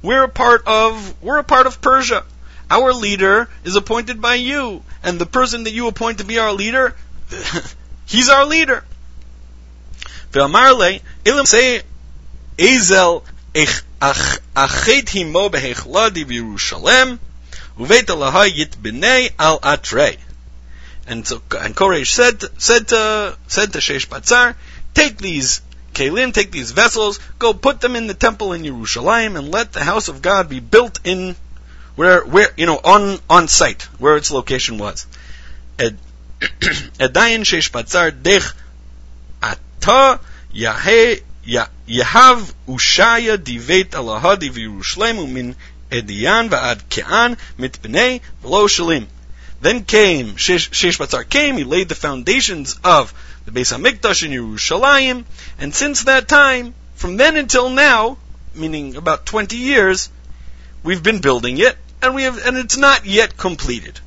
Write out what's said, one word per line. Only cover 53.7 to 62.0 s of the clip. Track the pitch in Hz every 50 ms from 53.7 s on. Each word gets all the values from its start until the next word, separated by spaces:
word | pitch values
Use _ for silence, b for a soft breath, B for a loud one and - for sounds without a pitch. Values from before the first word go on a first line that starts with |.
| 120
HaMikdash | 107 175 254 277 - - 220 190 -
in | 165 156
Yerushalayim, | 139 123 117 110 107 104 - - 160 190 254 277 285 269 262 262 254 247 233 B B B B B B B
and | 147 143 147
since | - 277 294 285 - -
that | 269 269 262 - -
time, | 302 285 285 269 262 247 240 240 - - - - -
from | - - 175 180
then | 208 262 320 311 302
until | 285 220 - 247 247 254
now, | 254 269 294 294 247 226 214 233 - - - - - - - - -
meaning | 156 160 160 156 151 143 135 123
about | 143 165 160 156 - -
twenty | - - 214 208 - 226
years, | 240 247 262 285 247 196 190 185 190 - - - - - b b b b b b b b b b b
we've | - 160 190 180
been | 160 208 220 196
building | 180 - 127 120 113 123 123
it, | 143 208 247 - - - - - -